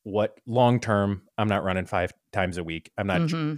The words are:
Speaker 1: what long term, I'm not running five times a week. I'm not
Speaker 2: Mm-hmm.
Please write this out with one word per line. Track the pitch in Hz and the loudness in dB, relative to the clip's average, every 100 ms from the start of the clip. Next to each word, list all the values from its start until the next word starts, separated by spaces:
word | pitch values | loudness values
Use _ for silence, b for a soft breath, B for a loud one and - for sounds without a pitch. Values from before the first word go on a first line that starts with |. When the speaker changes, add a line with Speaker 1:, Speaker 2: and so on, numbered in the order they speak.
Speaker 1:
what | 107 104 110 - - | -6 -2 -2 -4 -4
long | 117 123 120 | 2 4 4
term, | 117 101 101 98 - - | 2 2 2 -2 -6 -4
I'm | 107 | 0
not | 101 | 0
running | 92 92 | 0 -2
five | 92 95 90 - _ | -2 -2 -2 -6 _
times | 104 92 87 | -2 -2 -4
a | |
week. | 82 82 - - | -6 -8 -8 -6
I'm | 98 | -2
not | 87 | 0
Speaker 2:
Mm-hmm. | 160 165 151 | 0 -2 -4